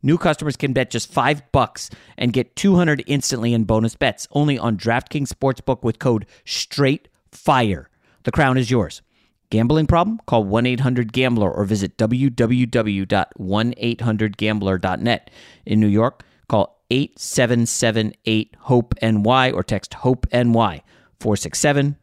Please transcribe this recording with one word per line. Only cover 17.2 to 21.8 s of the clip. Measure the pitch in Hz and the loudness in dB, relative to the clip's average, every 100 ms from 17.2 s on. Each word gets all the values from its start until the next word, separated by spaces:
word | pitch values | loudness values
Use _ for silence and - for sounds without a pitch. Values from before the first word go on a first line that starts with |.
| - - 120 120 117 | -6 0 2 2 0
seven | - 120 110 110 - - | 0 0 0 -2 -6 -2
eight | 110 110 - | -2 -2 -12
hope | - 123 120 - | 0 0 2 -2
N | 113 107 | 0 2
Y | 104 131 131 | 2 2 2
or | 110 | -2
text | 98 101 - | -4 -4 -6
Hope | - 127 131 - | -4 -2 0 0
N | 120 120 | 0 2
Y, | 117 110 76 _ _ _ _ | 2 2 -2 _ _ _ _
four | 110 104 | -2 -2
six | 80 - | -2 -2
seven | 147 143 | 0 2